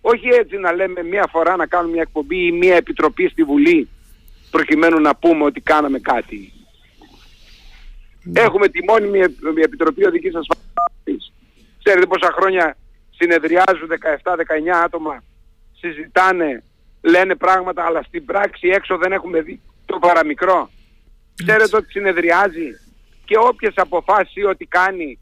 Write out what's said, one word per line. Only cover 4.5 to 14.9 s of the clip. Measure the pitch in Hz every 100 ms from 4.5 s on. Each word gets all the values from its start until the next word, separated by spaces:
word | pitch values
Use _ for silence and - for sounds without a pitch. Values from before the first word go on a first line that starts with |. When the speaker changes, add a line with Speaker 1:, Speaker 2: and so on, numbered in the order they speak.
Speaker 1:
προκειμένου | - - 151 165 165
να | 151 135
πούμε | 170 165
ότι | 147 135
κάναμε | - 151 147 135
κάτι. | - 120 - 104 98 - _ _ _ _ - - - - - - - - - - - _
Speaker 2:
Ναι. | 175 175
Speaker 1:
Έχουμε | 226 190 202
τη | 170
μόνιμη | 180 220 202 196
επ-, | 180 127 151 160
Επιτροπή | 156 143 160 151 190
Οδικής | 170 175
Ασφάλειας. | 170 147 170 - - 698 - - 285 - _ _ _ _ _
Ξέρετε | - 190 185
πόσα | 185 180
χρόνια | 165 190 185 160 - _ _ _
συνεδριάζουν | _ 170 170 156 170 190 170 160
δεκαεπτά, | 165 160 143 185 175
δεκαεννιά | 165 156 160 175
άτομα, | 170